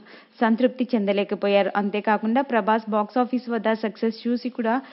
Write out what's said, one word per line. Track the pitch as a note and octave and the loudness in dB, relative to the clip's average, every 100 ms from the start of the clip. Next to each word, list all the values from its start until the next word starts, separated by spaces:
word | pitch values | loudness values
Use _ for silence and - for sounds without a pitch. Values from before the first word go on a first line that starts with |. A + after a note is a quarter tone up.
| - - - - | -8 -20 -20 0
సంతృప్తి | A3+ A3+ B3 B3+ B3 | 2 4 2 0 -2
చెందలేకపోయారు. | A#3 G3+ G3+ G3 G3 G3+ G3+ F#3+ G3+ | 0 0 0 -2 -2 2 2 2 0
అంతేకాకుండా | G#3 G#3 G#3+ G#3+ A3 A#3+ | -2 -2 0 0 0 0
ప్రభాస్ | C#4 A#3 G3+ A3 A3 | 0 0 2 0 0
బాక్స్ | G#3+ G#3 B3 | -2 0 -2
ఆఫీస్ | B3 B3 A#3 | 0 -2 -4
వద్ద | A#3 A3 A3 | -2 -2 -2
సక్సెస్ | A3 G3 A3+ A3+ | -4 -4 -4 -2
చూసి | A#3 A#3+ B3 | -4 -4 -4
కూడా | - A3+ A#3+ - | -4 -2 -2 -4